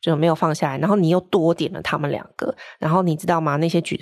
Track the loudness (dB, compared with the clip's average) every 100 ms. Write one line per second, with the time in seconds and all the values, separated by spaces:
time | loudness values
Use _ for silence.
0 | -2 2 2 2 0 0 -2 0 2 2
1 | 4 2 0 2 2 0 -4 -6 -6 -4
2 | -4 -6 -8 -6 -6 -6 -16 -6 0 2
3 | 2 0 0 0 0 0 0 0 -2 -8